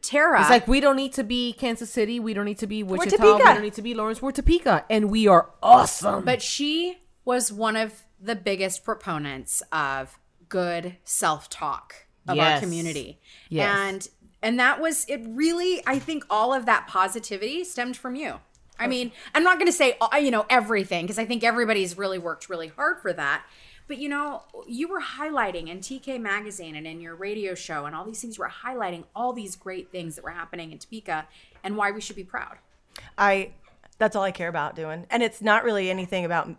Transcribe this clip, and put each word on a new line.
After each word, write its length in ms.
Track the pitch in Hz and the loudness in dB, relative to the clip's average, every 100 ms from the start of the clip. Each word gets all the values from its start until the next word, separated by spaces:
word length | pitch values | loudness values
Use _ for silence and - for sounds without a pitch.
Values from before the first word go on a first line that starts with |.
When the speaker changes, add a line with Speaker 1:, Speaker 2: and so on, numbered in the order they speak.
Speaker 1:
Tara. 400 | - 285 311 247 | 0 2 4 6
Speaker 2:
It's 80 | 151 | 8
like, 180 | 247 240 | 8 8
we 140 | 262 | 4
don't 160 | 285 269 | 6 4
need 160 | 269 | 0
to 100 | 269 | -4
be 300 | 214 247 240 | -2 -2 -2
Kansas 360 | 226 254 233 226 | -4 -4 -4 -6
City. 300 | - 214 240 | -2 -2 -2
We 140 | 226 | -4
don't 120 | 202 208 | -4 -4
need 140 | 202 | -4
to 80 | 214 | -6
be 160 | 214 | -6
Speaker 3:
We're 140 | 196 185 | -4 -2
Speaker 2:
Wichita. 260 | 370 392 | 2 8
We 80 | 427 | 8
Speaker 3:
Topeka. 220 | 208 277 | 10 8
Speaker 2:
don't 100 | 247 | 8
need 100 | 208 202 | 2 -8
to 60 | |
be 120 | 220 | -8
Lawrence. 280 | 226 214 220 | -4 -4 -2
We're 120 | 269 | -4
Topeka, 500 | 269 - 349 277 170 - | 0 4 4 4 2 2
and 200 | 220 214 | 0 2
we 160 | 214 214 | 2 8
are 240 | 175 - - | 6 6 -2
awesome. 640 | - 240 - - 202 202 190 | 10 10 10 0 -2 0 0
Speaker 1:
But 160 | 247 | -2
she 560 | - - 285 320 349 359 _ _ | -2 -4 -2 -2 -4 -8 _ _
was 260 | - 247 247 | -2 0 0
one 240 | 208 220 220 | -2 -2 0
of 260 | 220 214 _ _ | -4 -6 _ _
the 160 | 196 220 | -8 -4
biggest 480 | 180 190 190 180 | -2 -2 -2 -4
proponents 800 | - - - 156 147 135 - - - | -6 -8 -6 -6 -6 -8 -6 -6 -4
of 480 | 160 139 135 131 - _ _ _ | -4 -2 -4 -8 -16 _ _ _
good 480 | 190 175 170 175 180 - | -4 -2 -2 -6 -12 -4
self-talk 1040 | - 175 151 - - 151 135 _ - _ _ - | 0 0 0 -6 -8 -6 -6 _ -20 _ _ -4
of 80 | 139 | 2
Speaker 2:
Yes. 200 | 156 147 | 4 4
Speaker 1:
our 40 | |
community. 600 | 180 165 165 147 123 - _ - - | 0 -4 -4 -6 -8 -16 _ -20 -8
Speaker 2:
Yes. 200 | 160 202 202 | -2 0 2
Speaker 1:
And, 300 | 196 190 - _ _ _ | 0 -6 -12 _ _ _
and 160 | 220 247 | -2 2
that 200 | 254 269 | 2 2
was, 260 | 320 294 - | 0 -2 -4
it 160 | 277 226 | -6 -8
really, 540 | 226 311 339 359 359 - | 0 0 2 0 -2 -2
I 100 | 269 | -4
think 260 | 269 311 - | -2 -8 -2
all 240 | 214 233 | 0 2
of 140 | 262 240 | 0 2
that 180 | 214 - | 2 2
positivity 760 | 190 185 220 214 196 214 311 | 0 0 -2 -8 -8 -6 -6
stemmed 340 | 359 - 247 247 | -8 -6 -6 -6
from 180 | 254 254 | -10 -8
you. 200 | 285 110 _ _ _ - | -8 -10 _ _ _ -6
I 40 | |
Speaker 2:
Okay. 40 | 233 | -4
Speaker 1:
mean, 240 | 254 247 - - | -2 -4 -10 -2
I'm 100 | 302 | 2
not 140 | 349 359 | 4 4
gonna 140 | 339 | 4
say, 260 | 339 262 - | 4 2 4
uh, 160 | 226 294 | 2 2
you 120 | 285 | 2
know, 160 | 220 208 | 2 4
everything, 560 | 254 214 220 190 175 175 | 4 4 -2 -2 -4 -4
'cause 100 | 214 | -6
I 80 | 220 | -4
think 180 | 240 | 0
everybody's 540 | 226 233 226 214 185 175 | 0 2 0 0 -2 -4
really 220 | 196 190 | -6 -4
worked 280 | 170 156 - | -6 -10 -10
really 200 | 175 160 | -10 -10
hard 320 | 156 302 339 | -4 -4 -2
for 100 | 202 | -6
that. 300 | 170 143 151 - - - - - | -4 -2 -4 -6 -20 -20 -20 -14
But, 100 | 277 | -10
you 100 | 285 | -6
know, 360 | 285 294 285 - - - | -6 -6 -8 -14 -20 -12
you 200 | 240 339 | -8 -6
were 140 | 381 | -6
highlighting 680 | 285 262 302 285 208 175 165 | -8 -8 -4 -2 -2 -4 -10
in 140 | 180 | -12
T 160 | 190 269 | -12 -12
K 200 | 277 262 | -10 -8
Magazine 560 | 220 202 214 190 165 151 | -4 -4 -6 -14 -14 -14
and 100 | 160 | -14
in 160 | 165 | -14
your 140 | 165 165 | -16 -12
radio 400 | 196 214 196 180 | -8 -6 -6 -8
show 300 | - 156 147 | -8 -8 -8
and 100 | 156 | -10
all 100 | 185 | -10
these 160 | 220 | -12
things, 160 | 233 214 | -12 -8
you 60 | |
were 60 | - | -10
highlighting 560 | - 240 254 196 170 156 202 | -8 -10 -6 -6 -8 -12 -6
all 180 | 247 | -6
these 220 | 247 196 180 | -6 -10 -12
great 360 | 190 185 185 | -12 -12 -10
things 240 | 180 165 151 | -10 -10 -10
that 80 | |
were 80 | - | -14
happening 400 | 170 165 180 160 | -14 -14 -12 -14
in 60 | 156 | -16
Topeka 500 | - 220 196 156 151 - - _ | -16 -16 -6 -6 -8 -20 -20 _
and 120 | 190 208 | -8 -2
why 140 | 202 | -2
we 100 | 208 | -2
should 140 | 208 - | -10 -14
be 80 | |
proud. 340 | 185 - - - _ _ _ - - - | -12 -10 -12 -16 _ _ _ -20 -18 0
Speaker 3:
I, 340 | 202 196 190 - - _ _ _ | 2 4 -2 -12 -20 _ _ _
that's 180 | 220 214 | 0 2
all 80 | |
I 80 | 196 | -2
care 160 | 185 170 | -2 -6
about 260 | 170 147 - | -4 -6 -6
doing. 300 | 160 165 175 | -10 -10 -4
And 140 | 233 | -2
it's 180 | 226 - | -2 -2
not 220 | 214 214 | 2 4
really 260 | 233 208 185 | 4 0 -2
anything 340 | 185 180 190 170 | -4 -4 -4 -2
about 240 | 170 160 | -2 -4